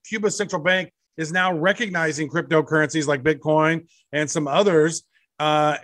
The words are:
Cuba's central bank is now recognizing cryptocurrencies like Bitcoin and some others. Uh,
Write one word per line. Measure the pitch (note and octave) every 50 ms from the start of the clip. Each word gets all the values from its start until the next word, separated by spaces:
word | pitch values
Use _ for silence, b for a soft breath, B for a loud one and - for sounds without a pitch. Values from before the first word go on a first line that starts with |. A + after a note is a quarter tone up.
| _
Cuba's | - G#3+ A3 G#3 G3+ - -
central | G3+ - F#3+ E3+
bank | D3 F3+ F#3 F#3 F3+ - _ _ _ _ _ -
is | D#3+ D3+
now | E3 F#3 F#3 F#3 F3+
recognizing | D#3+ D3+ F#3+ G3+ - A#3+ G3+ F3+ E3+ D#3+ D#3 D3+ D3 D#3+ C#3
cryptocurrencies | - E3+ D#3+ C3+ D#3+ D#3 D3 B2 D#3 D#3 D#3 D3 - D#3+ D3
like | C#3+ D3 C#3
Bitcoin | B2 D#3 D#3 C3+ - D3+ D#3 D#3 D#3 D#3 E3 E3 E3 b b b b _ -
and | D3 D3+ C#3
some | - E3 D3+ C#3
others. | C#3 E3+ G#3 G3+ F3 D#3 D3+ E3 D#3+ - - _ _ _ _ _ _ -
Uh, | D3+ D3+ D3+ D3+ D3+ D3+ D3 -